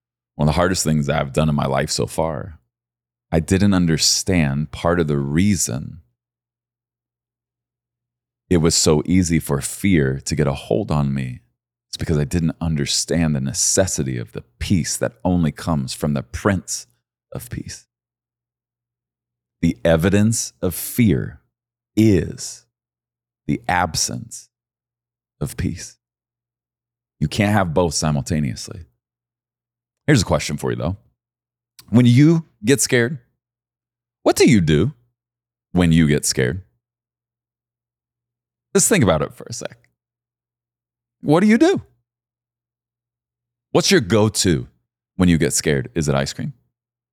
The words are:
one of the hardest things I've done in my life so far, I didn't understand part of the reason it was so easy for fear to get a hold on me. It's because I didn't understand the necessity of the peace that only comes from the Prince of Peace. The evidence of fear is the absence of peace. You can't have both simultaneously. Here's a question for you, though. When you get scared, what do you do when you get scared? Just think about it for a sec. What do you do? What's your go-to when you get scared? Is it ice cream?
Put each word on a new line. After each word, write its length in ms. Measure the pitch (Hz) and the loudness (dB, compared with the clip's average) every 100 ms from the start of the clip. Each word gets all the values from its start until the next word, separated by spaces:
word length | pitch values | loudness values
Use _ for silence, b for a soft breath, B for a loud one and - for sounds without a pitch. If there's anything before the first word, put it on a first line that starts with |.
| _ _ _ - | _ _ _ -2
one 120 | 76 | 0
of 60 | |
the 40 | 73 | 2
hardest 260 | 90 92 | 0 0
things 240 | 80 78 71 | -2 -2 -2
I've 240 | 73 71 | -2 -2
done 160 | 67 78 | -2 0
in 60 | |
my 120 | 73 69 | 0 -2
life 240 | 67 71 | -2 -4
so 160 | - 57 | -4 -4
far, 520 | - 80 71 - 80 _ _ _ _ _ _ _ | -4 -4 -6 -12 -18 _ _ _ _ _ _ _
I 100 | 82 | -2
didn't 340 | 80 95 101 | 2 2 4
understand 960 | 92 87 76 - - - 90 73 69 76 | 2 2 0 0 -2 0 0 0 -2 -6
part 300 | - 85 87 | -4 0 0
of 80 | 78 | 0
the 100 | 71 | -2
reason 840 | 69 76 101 90 - 62 - 82 _ _ _ _ _ _ _ _ _ _ _ _ _ _ _ _ _ _ _ _ _ _ _ _ _ | 0 0 2 0 -2 -6 -10 -16 _ _ _ _ _ _ _ _ _ _ _ _ _ _ _ _ _ _ _ _ _ _ _ _ _
it 100 | 90 | 2
was 160 | 82 | 2
so 280 | - - 76 | 2 2 2
easy 340 | 73 90 85 82 | 2 2 2 0
for 220 | - 69 | 0 -4
fear 600 | - - 101 87 67 67 | -6 -4 2 2 2 -2
to 100 | - | -4
get 120 | 73 69 | -2 -2
a 80 | |
hold 360 | 69 - 110 104 | -4 -4 -4 0
on 220 | 80 69 | -2 -2
me. 280 | 69 64 62 _ _ _ _ _ | -4 -8 -12 _ _ _ _ _
It's 100 | - | -10
because 180 | - 78 | -2 -2
I 60 | |
didn't 320 | 73 90 82 - | 0 -2 -2 -4
understand 760 | 82 76 69 - - 80 80 | -4 -4 -4 -4 -4 -2 -2
the 60 | 73 | -2
necessity 760 | 67 - - - 95 - 65 64 | -4 -4 -2 0 -2 -4 -6 -6
of 160 | 55 | -10
the 120 | - - _ | -14 -16 _
peace 380 | - 92 73 - | -2 0 0 -4
that 180 | 60 - | -6 -4
only 280 | 90 90 78 | -2 0 0
comes 400 | 71 - 76 65 | -2 -4 -4 -4
from 220 | - 78 | -6 -4
the 80 | 71 | -4
Prince 640 | - - 107 92 - - - _ _ _ _ | -6 -4 -2 -2 -4 -12 -14 _ _ _ _
of 180 | - - | -14 -12
Peace. 360 | - - - _ _ _ _ _ _ _ _ _ _ _ _ _ _ _ _ _ _ | -12 -12 -16 _ _ _ _ _ _ _ _ _ _ _ _ _ _ _ _ _ _
The 160 | 85 - | -2 0
evidence 680 | 82 80 92 98 107 113 - - | 2 4 4 4 2 0 -6 -6
of 120 | 90 | -6
fear 680 | - - - 113 67 50 - _ _ _ _ _ - | -6 -6 0 2 2 -2 -12 _ _ _ _ _ 2
is 680 | 110 92 80 - - - _ _ _ _ _ _ _ _ - | 4 4 0 -8 -14 -16 _ _ _ _ _ _ _ _ -6
the 140 | 71 - | -6 -2
absence 800 | 87 90 80 - 60 - - - _ _ _ _ _ _ _ _ _ | -2 -2 -4 -6 -8 -12 -18 -20 _ _ _ _ _ _ _ _ _
of 160 | 71 - | -8 -6
peace. 420 | - 90 - - _ _ _ _ _ _ _ _ _ _ _ _ | -6 -6 -12 -20 _ _ _ _ _ _ _ _ _ _ _ _
You 80 | 73 | -4
can't 240 | - 104 | 0 0
have 220 | 107 92 | 0 0
both 200 | 78 87 | 0 0
simultaneously. 880 | - 78 73 65 78 69 53 - - - _ _ _ _ _ _ _ _ _ _ _ - | 0 -2 -2 -2 -4 -4 -6 -14 -16 -20 _ _ _ _ _ _ _ _ _ _ _ 0
Here's 160 | 143 | 2
a 40 | - | 2
question 300 | 78 - 73 | -2 -2 -6
for 140 | 67 | -4
you, 60 | 58 | -4
though. 200 | 67 98 _ _ _ _ _ _ _ - - | -6 -8 _ _ _ _ _ _ _ -20 0
When 160 | 113 123 | 4 6
you 400 | 120 151 165 - _ | 6 6 4 -2 _
get 160 | 104 139 | 0 0
scared, 380 | - 127 117 156 - _ _ _ _ _ _ _ _ _ | 2 0 0 -4 -14 _ _ _ _ _ _ _ _ _
what 140 | - - | -2 4
do 120 | 349 | 4
you 120 | 117 | 6
do 320 | 80 76 110 - _ _ _ _ _ _ _ | 4 2 0 -4 _ _ _ _ _ _ _
when 180 | 87 85 | 0 4
you 160 | 80 76 | 4 4
get 180 | 73 | 2
scared? 380 | - - 62 92 - _ _ _ _ _ _ _ _ _ _ _ _ _ _ _ _ _ _ _ _ | -2 -2 -2 -4 -12 _ _ _ _ _ _ _ _ _ _ _ _ _ _ _ _ _ _ _ _
Just 140 | 196 - | 0 2
think 140 | 208 | 4
about 200 | 101 78 | 4 2
it 120 | 71 | -2
for 120 | - - | -8 -14
a 40 | |
sec. 260 | - - - _ _ _ _ _ _ _ _ _ _ _ _ _ _ | -12 -12 -16 _ _ _ _ _ _ _ _ _ _ _ _ _ _
What 200 | - 156 | 0 4
do 60 | 214 | 4
you 120 | 220 | 6
do? 240 | 330 370 - _ _ _ _ _ _ _ _ _ _ _ _ _ _ _ _ _ _ | 4 2 -4 _ _ _ _ _ _ _ _ _ _ _ _ _ _ _ _ _ _
What's 180 | 160 - | 0 2
your 100 | 190 | 2
go-to 680 | 98 107 107 - 92 73 60 _ _ _ _ - | 4 2 2 2 0 0 -2 _ _ _ _ 2
when 120 | 90 | 4
you 80 | 82 | 4
get 160 | 73 | 2
scared? 380 | - - 69 62 | 0 0 -2 -2
Is 140 | 85 73 | -4 -2
it 60 | |
ice 180 | 69 69 | -2 -2
cream? 200 | - 151 - _ _ _ _ _ | -6 -10 -12 _ _ _ _ _